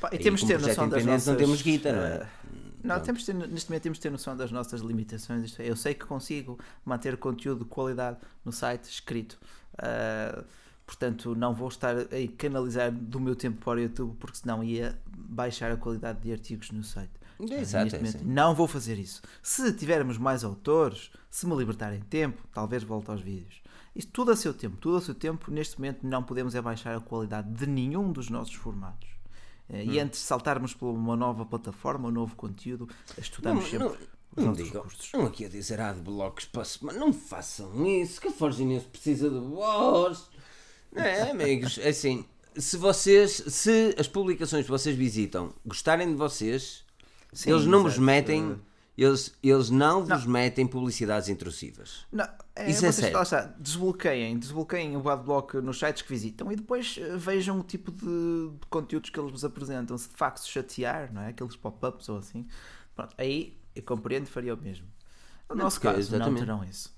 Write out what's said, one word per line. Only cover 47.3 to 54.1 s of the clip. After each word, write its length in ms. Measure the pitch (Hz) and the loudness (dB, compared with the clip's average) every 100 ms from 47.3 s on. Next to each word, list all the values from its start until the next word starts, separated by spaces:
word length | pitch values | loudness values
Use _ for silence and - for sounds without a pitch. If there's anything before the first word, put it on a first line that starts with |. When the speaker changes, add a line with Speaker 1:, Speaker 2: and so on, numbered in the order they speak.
Speaker 1:
Sim, 180 | - - | -6 6
Speaker 2:
eles 140 | 156 147 | 6 8
não 180 | 196 | 6
vos 100 | 180 | 6
Speaker 1:
exato. 80 | 123 131 | 4 6
Speaker 2:
metem 460 | 139 143 156 156 | 6 4 0 0
Speaker 1:
Eh, 140 | 131 - _ _ - | -6 -10 _ _ 4
Speaker 2:
Eles, 320 | 131 135 - - | 6 6 -2 0
eles 280 | 135 135 117 | 6 6 8
não 320 | 127 147 180 | 6 6 6
vos 220 | 175 175 120 | 4 2 4
Speaker 1:
Não. 60 | |
Speaker 2:
metem 340 | 123 123 123 127 | 4 4 2 0
publicidades 600 | 127 127 110 107 107 98 | 2 -2 -2 0 0 0
intrusivas. 760 | 95 90 76 64 52 55 - - | -4 -4 -8 -12 -14 -16 -16 -8
Speaker 1:
Não, 140 | 214 - - - | -4 -4 -6 -14
é, 160 | - - | -6 0
Speaker 2:
Isso 160 | 151 175 | 4 4
é 60 | |
Speaker 1:
vocês, 40 | 151 | 6
Speaker 2:
sério. 200 | 110 85 | 4 4
Speaker 1:
lá 80 | |
está, 180 | 180 147 107 - | 4 2 0 -8
desbloqueiem, 800 | 139 165 185 185 175 | -6 0 0 2 0